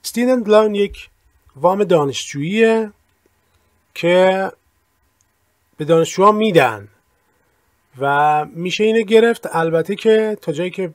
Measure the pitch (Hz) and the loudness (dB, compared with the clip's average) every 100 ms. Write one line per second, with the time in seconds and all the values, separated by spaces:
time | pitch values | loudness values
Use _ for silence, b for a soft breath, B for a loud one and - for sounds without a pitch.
0 | - 226 247 254 208 214 214 202 202 - | -8 -4 0 0 2 2 4 0 -4 -6
1 | - _ _ _ _ 135 165 196 196 175 | -20 _ _ _ _ -2 0 0 0 0
2 | 143 123 - 143 151 208 226 226 220 _ | 0 -4 -10 -8 -6 0 2 2 -4 _
3 | _ _ _ _ _ _ _ _ _ - | _ _ _ _ _ _ _ _ _ -6
4 | 165 180 185 190 190 - _ _ _ _ | 0 2 2 0 -6 -10 _ _ _ _
5 | _ _ _ _ _ _ _ _ 151 165 | _ _ _ _ _ _ _ _ 0 0
6 | 160 - 196 214 220 170 127 107 101 _ | 0 2 2 4 2 2 2 -2 -14 _
7 | _ _ _ _ _ _ _ _ _ 131 | _ _ _ _ _ _ _ _ _ -6
8 | 139 143 151 151 147 165 180 - 214 226 | -2 0 2 0 -4 -8 -8 -2 0 0
9 | 202 220 233 233 180 165 165 165 160 202 | 2 2 2 -2 -6 -4 -2 -2 -2 -4
10 | 220 220 220 214 - 151 180 180 180 | 0 0 0 -6 -8 -6 -6 -6 -10